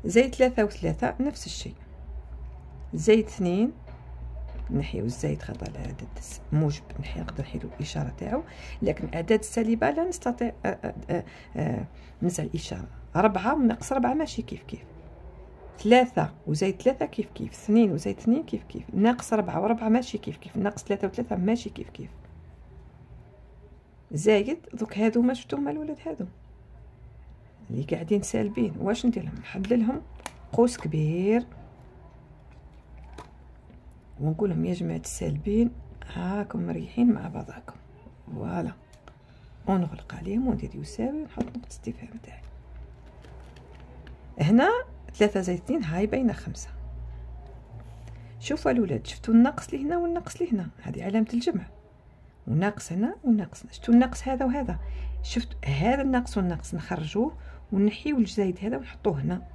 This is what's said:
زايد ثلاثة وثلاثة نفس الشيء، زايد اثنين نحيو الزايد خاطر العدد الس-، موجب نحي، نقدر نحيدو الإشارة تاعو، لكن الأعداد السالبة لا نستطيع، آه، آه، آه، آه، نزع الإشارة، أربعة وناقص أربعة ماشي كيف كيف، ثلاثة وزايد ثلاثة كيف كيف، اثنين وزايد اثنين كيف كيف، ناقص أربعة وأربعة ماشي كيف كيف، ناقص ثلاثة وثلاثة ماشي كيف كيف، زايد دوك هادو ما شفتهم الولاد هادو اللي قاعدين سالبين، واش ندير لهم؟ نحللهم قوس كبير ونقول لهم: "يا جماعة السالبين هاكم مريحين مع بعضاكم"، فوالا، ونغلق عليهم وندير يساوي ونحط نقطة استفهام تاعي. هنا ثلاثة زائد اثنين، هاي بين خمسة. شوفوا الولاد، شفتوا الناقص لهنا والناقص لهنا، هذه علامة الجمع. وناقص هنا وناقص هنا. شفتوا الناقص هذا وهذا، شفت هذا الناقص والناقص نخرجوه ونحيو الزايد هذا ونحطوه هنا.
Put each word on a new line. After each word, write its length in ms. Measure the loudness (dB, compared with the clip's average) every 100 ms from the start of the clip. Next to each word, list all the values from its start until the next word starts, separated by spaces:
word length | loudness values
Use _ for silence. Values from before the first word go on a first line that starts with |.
زايد 300 | 6 6 6
ثلاثة 300 | 6 4 6
وثلاثة 500 | 2 2 -2 0 0 0
نفس 260 | -2 -2 -10
الشيء، 280 | -8 -10 -12 -16 -14 -12 -12 -10 -12 -12 -14 -16 -14 -8
زايد 320 | 2 8 8 6
اثنين 460 | 0 2 4 2 0 -16 -16 -14 -12 -10 -10 -10 -8 -2
نحيو 340 | -2 0 -2
الزايد 380 | -4 -2 -4 -4
خاطر 240 | -6 -8 -8
العدد 420 | -8 -8 -8 -12 -12
الس-، 240 | -12 -14 -2
موجب 300 | 2 2 0 -8 -10
نحي، 200 | -8 -8
نقدر 220 | -8 -8
نحيدو 260 | -6 -6 -8
الإشارة 440 | -8 -6 -4 -4 -6
تاعو، 240 | -4 -4 -4 -14 -14 -4
لكن 220 | -2 -2
الأعداد 340 | -4 -4 2 2
السالبة 520 | 4 -2 2 2 2
لا 180 | 2 -2
نستطيع، 440 | -2 -4 -2 -4 -2 -4
آه، 20 |
آه، 260 | -2 -6 -8 -2
آه، 140 | -4 -4 -16 -10 -4
آه، 280 | -2 -2 -6 -12 -20 -2
نزع 220 | -2 0
الإشارة، 440 | -4 -4 -6 -8 -8 -14 -2 2
أربعة 380 | 2 2 0
وناقص 380 | 4 4 2 -2
أربعة 220 | 2 2
ماشي 280 | 2 -2 -4
كيف 200 | -8 -12
كيف، 220 | -12 -14 -14 -18 -18 -18 -18 -18 -20 -18 -18 -4
ثلاثة 560 | 8 8 8 2 -2 -4 -4
وزايد 360 | 2 2 4
ثلاثة 240 | 2 2 -4
كيف 240 | -2 -6
كيف، 180 | -6 -10
اثنين 400 | -8 4 6 6
وزايد 260 | 4 -2 0
اثنين 260 | 2 2
كيف 180 | 2 -8
كيف، 180 | -8 -12 -4
ناقص 380 | 4 4 4 0
أربعة 280 | 0 2 0
وأربعة 280 | 2 2 4
ماشي 300 | 2 2 -6
كيف 180 | -8 -10
كيف، 200 | -8 -2
ناقص 280 | -2 -4
ثلاثة 240 | -4 -2 0
وثلاثة 280 | -4 -4 0
ماشي 340 | 2 0 -2
كيف 200 | -10 -12
كيف، 200 | -12 -14 -16 -20 -20 -20 -20 -20 -20 -20 -20 -20 -20 -20 -20 -20 -20 -20 -20 -20 -20 -8
زايد 460 | 0 4 6 4 -4 -6
دوك 240 | -8 -6 2
هادو 240 | 4 4
ما 120 | 4
شفتهم 340 | 2 -4 -2 -2
الولاد 300 | -2 -6 -6 -8
هادو 200 | -6 -8 -10 -20 -20 -20 -20 -20 -20 -20 -20 -20 -20 -20 -20 -6
اللي 120 | -4
قاعدين 400 | -2 -4 2 0
سالبين، 520 | 2 0 0 0 0 0
واش 280 | 0 2 2
ندير 180 | 2
لهم؟ 100 | -4
نحللهم 680 | -8 -10 -6 2 4 4 0 -8 -12 -14 -14 -2
قوس 240 | 4 4 4
كبير 680 | -2 2 2 2 4 4 2 -14 -18 -20 -20 -20 -20 -20 -20 -20 -20 -20 -20 -20 -20 -18 -16 -18 -18 -20 -20 -20 -20 -20 -20 -20 -20 -2
ونقول 300 | -2 2 0
لهم: 140 | 2
"يا 100 | 0
جماعة 240 | 0 -2 -4
السالبين 720 | -6 -4 -2 -2 2 4 4 0 -16 -16 -10
هاكم 520 | -4 -2 -2 -2 -4 -2
مريحين 460 | -4 -4 4 6
مع 160 | 6 0
بعضاكم"، 460 | -8 -10 -14 -16 -18 -20 -20 -20 -20 -12
فوالا، 460 | -6 -4 -2 -4 -8 -20 -20 -20 -20 -20 -20 -20 -8 2
ونغلق 460 | 2 2 -4 -12
عليهم 340 | -10 -2 0 2
وندير 260 | 0 -4
يساوي 480 | -8 -10 -4 -2 -2
ونحط 200 | -6 -6
نقطة 260 | -6 -6 -12
استفهام 420 | -12 -10 -10 -14 -16
تاعي. 200 | -16 -18 -16 -18 -18 -16 -16 -18 -20 -20 -20 -18 -18 -20 -20 -20 -18 -18 -18 -18 -16 0
هنا 300 | 6 8 8 4 -2 -12 -16
ثلاثة 260 | 4 4 4
زائد 200 | 0 -2
اثنين، 240 | 0 -2
هاي 220 | 0 0 0
بين 260 | 2 2
خمسة. 360 | 0 -8 -10 -12 -12 -10 -10 -10 -12 -14 -14 -16 -18 -16 -16 -16 -16 -16 -16 -16 -12
شوفوا 300 | -2 0 4
الولاد، 360 | 4 4 0 -4
شفتوا 280 | -8 8
الناقص 400 | 10 10 6 -6
لهنا 240 | -4 0 2
والناقص 440 | 2 -2 -4 -4
لهنا، 260 | 0 0 -2 -8
هذه 220 | -8 -6
علامة 220 | 0 2 2
الجمع. 280 | 2 0 -2 -6 -16 -20 -20 -20 -20 -20 -14 0
وناقص 460 | 2 2 0 -6
هنا 240 | 0 0 0
وناقص 380 | 4 4 2 -10
هنا. 100 | -16
شفتوا 220 | -8 6
الناقص 340 | 8 8 0 -2
هذا 160 | 0
وهذا، 340 | 2 0 -2 -4 -6 -6 -6 -6
شفت 440 | -4 -4 -4 -6 -2
هذا 360 | 2 4 4
الناقص 340 | 4 2 2 0
والناقص 380 | 0 0 -4
نخرجوه 580 | -8 -4 -4 0 0 0 -2 -14 -16 -2
ونحيو 460 | 2 2 2 0 2
الزايد 400 | 2 2 0 0
هذا 140 | -4 -4
ونحطوه 440 | -6 -2 -2 0
هنا. 220 | -2 -2 -6